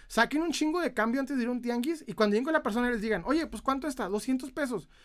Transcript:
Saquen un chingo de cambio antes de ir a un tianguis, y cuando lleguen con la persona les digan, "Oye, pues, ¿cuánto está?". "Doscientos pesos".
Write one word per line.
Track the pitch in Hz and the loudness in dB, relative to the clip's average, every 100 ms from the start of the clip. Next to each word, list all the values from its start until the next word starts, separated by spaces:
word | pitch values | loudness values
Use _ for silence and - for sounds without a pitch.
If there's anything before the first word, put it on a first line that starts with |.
| - | -2
Saquen | - 233 294 | 2 2 2
un | 339 | 0
chingo | 262 311 339 | 0 0 0
de | 320 | 0
cambio | - 226 254 | 0 0 0
antes | 269 277 | 0 0
de | |
ir | 233 | 0
a | |
un | 247 | -2
tianguis, | 240 240 247 330 - | -2 -2 -2 -4 -6
y | |
cuando | 185 208 | 2 4
lleguen | 208 | 4
con | 269 | 2
la | 311 | 0
persona | 254 220 247 | 2 0 2
les | 233 | 0
digan, | 220 202 170 | 0 -2 2
"Oye, | 311 285 | 0 0
pues, | 220 | -4
¿cuánto | - 269 302 | -2 -2 -2
está?". | 269 190 | -4 -2
"Doscientos | 208 214 262 269 | -2 0 -2 -2
pesos". | - 277 220 - - | -4 -4 -4 -8 -18